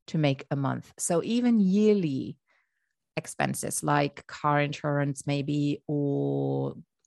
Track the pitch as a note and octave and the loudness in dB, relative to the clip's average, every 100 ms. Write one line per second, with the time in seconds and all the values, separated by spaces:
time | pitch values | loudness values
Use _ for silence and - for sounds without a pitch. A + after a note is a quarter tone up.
0 | - E3 D3 C3+ - C#3+ C3+ F3 - - | -4 2 2 0 -4 -2 -2 -4 -8 -8
1 | - E3+ - A#3+ A#3+ A3+ F#3 G3+ G#3+ G#3 | 0 0 0 0 4 4 4 6 6 4
2 | D#3+ C3 - - _ _ _ _ _ _ | 2 -2 -6 -12 _ _ _ _ _ _
3 | _ - - - - - - - D3+ D3 | _ -10 -10 -4 -4 -2 -6 -4 0 2
4 | C#3+ - - - D3 D3 D3 - D3+ C#3+ | 0 -4 -18 -4 0 0 0 -4 -2 -2
5 | C#3+ C3+ - C#3+ C#3 D3 C#3+ C#3+ - D3 | -2 -4 -4 -2 -2 0 0 -2 -4 -2
6 | C#3+ C#3 C#3 C#3 C#3 C#3 C3+ - - _ | 0 0 0 -2 -2 -2 -4 -8 -20 _